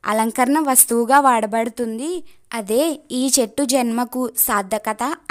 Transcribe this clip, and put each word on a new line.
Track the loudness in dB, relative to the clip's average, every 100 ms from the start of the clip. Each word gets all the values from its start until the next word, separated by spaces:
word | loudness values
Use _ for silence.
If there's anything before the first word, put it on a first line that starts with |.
| -2
అలంకరణ | 0 0 0 2 2
వస్తువుగా | 2 2 2 0 4 4
వాడబడుతుంది. | 6 2 0 -2 -4 -4 -6 -6 -6 -8 -10 -20 _
అదే | -12 -2 0 0 -2 _
ఈ | -2 0 2
చెట్టు | 0 -2
జన్మకు | 0 0 0 -2 -4 -4 -4 -2
సార్థకత | 0 -2 -2 -4 -4 -6 -6 -6 -6